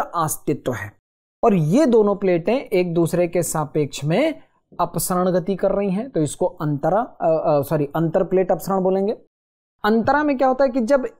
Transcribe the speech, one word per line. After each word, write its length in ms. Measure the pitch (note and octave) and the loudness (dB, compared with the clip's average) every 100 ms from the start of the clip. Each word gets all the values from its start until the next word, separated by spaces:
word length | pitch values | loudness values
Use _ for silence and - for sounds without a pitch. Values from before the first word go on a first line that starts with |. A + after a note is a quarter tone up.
| - E3+ | -2 -2
अस्तित्व 580 | D#3+ - - D3 - | -4 -4 -4 -4 -4
है 180 | A2+ G#2 - _ _ _ _ | -6 -8 -16 _ _ _ _
और 100 | A#3 | 2
ये 320 | G3 D3+ A3+ D#4 | 2 2 4 4
दोनों 300 | A3+ G3+ G3 | 4 4 2
प्लेटें 380 | G3 F3 E3 | 0 0 0
एक 400 | B3+ - F3+ F3+ | -2 0 0 0
दूसरे 340 | E3 D#3+ F3 F3 | 0 0 0 0
के 160 | F3+ | 0
सापेक्ष 600 | E3 D#3+ C#3+ D#3+ D3 - | -2 -4 -4 -2 -2 -4
में 380 | D3 F3+ D#4+ - - _ _ - | -2 0 0 -2 -12 _ _ -4
अपसरण 520 | E3+ E3+ - F3+ F#3 | -4 -4 -2 0 0
गति 240 | F3+ F3 F#3+ | 0 -2 0
कर 160 | G3 | 0
रही 180 | G3 G3+ | 0 -2
हैं, 200 | F#3 C4+ | -2 -4
तो 100 | E3+ | -2
इसको 260 | D3+ - F3+ | -2 -2 -4
अंतरा, 540 | - D3+ C#3+ D#3+ G3 | -2 -4 -2 0 0
अ, 280 | B3 - F3 | -2 -4 0
अ, 340 | D#3+ E3+ D3 | 0 2 0
सॉरी, 280 | C3+ D#3 C#3+ D#3+ | 0 -2 -2 -2
अंतर 280 | E3 F#3 | 0 0
प्लेट 280 | F3+ F#3 F#3+ | 0 0 0
अपसरण 300 | F3 - G3 | -2 -2 -2
बोलेंगे। 360 | F#3 F#3+ G3 - _ _ _ _ _ _ | 0 0 -2 -4 _ _ _ _ _ _
अंतरा 400 | G#3 A3+ A3 C#4 | 0 2 2 2
में 140 | D4+ C#4 | 0 0
क्या 100 | C4 | 0
होता 160 | B3+ | 2
है 60 | C4+ | 0
कि 120 | B3 | 0
जब 240 | A3 C#4 A#3 - | 2 0 0 -2